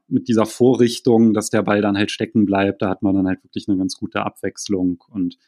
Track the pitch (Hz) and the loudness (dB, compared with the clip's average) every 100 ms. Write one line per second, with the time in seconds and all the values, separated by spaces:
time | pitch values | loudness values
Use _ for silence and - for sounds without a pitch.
0 | - 127 - 110 104 - 123 117 117 117 | -4 -4 0 0 0 2 2 4 2 0
1 | - 113 113 107 104 110 98 104 104 98 | 2 4 4 2 0 -2 0 0 0 0
2 | 104 - 107 117 101 98 98 95 101 92 | -2 -4 -4 0 2 2 0 0 -4 -2
3 | 101 98 92 92 _ - - 95 95 - | 0 0 0 -4 _ -8 -4 -2 -2 -6
4 | 98 101 101 - 101 - - 95 90 87 | -8 -6 -6 -6 -10 -8 -4 -2 -2 -4
5 | _ 104 87 - | _ -6 -6 -8